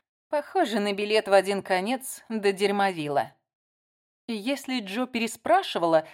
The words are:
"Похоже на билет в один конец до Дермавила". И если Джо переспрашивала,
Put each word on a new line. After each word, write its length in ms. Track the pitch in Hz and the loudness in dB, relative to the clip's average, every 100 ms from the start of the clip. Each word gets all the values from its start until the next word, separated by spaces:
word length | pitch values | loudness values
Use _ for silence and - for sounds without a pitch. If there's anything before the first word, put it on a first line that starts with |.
| _ _ _ | _ _ _
"Похоже 500 | 294 - 381 294 214 | -6 -2 0 0 0
на 120 | 208 | -2
билет 360 | 202 208 214 202 | -2 0 0 4
в 40 | |
один 300 | 196 190 196 | 4 4 0
конец 600 | - 185 196 262 - - - | 0 -2 0 -4 -6 -14 -8
до 240 | 226 202 | -2 0
Дермавила". 800 | 190 202 202 196 170 147 139 - _ _ _ _ _ _ _ _ _ - | 2 2 2 0 0 -2 -2 -2 _ _ _ _ _ _ _ _ _ -10
И 20 | |
если 460 | 220 214 269 - 254 | -6 -4 -4 -4 -6
Джо 280 | 196 208 254 | -6 -6 -4
переспрашивала, 1000 | 233 220 - 262 359 381 202 170 160 156 | -2 -4 -4 0 2 0 -2 2 2 2